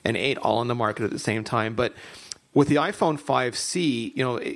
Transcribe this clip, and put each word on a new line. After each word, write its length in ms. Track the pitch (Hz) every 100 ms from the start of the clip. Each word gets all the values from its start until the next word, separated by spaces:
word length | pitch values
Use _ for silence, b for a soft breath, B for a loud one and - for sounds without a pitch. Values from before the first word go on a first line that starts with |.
| -
and 100 | 113
eight 220 | 127 131
all 220 | - 110
on 80 | 120
the 80 | 120
market 300 | 110 107 -
at 40 |
the 80 | -
same 260 | - 110
time, 300 | 110 117 110
but 220 | 110 120 - B B B B _
with 140 | 143 143
the 80 | 143
iPhone 440 | 170 - 175 147
five 380 | - 131 127 -
C, 560 | - 180 160 117 113 -
you 80 |
know, 120 | 131 120
it, 140 | -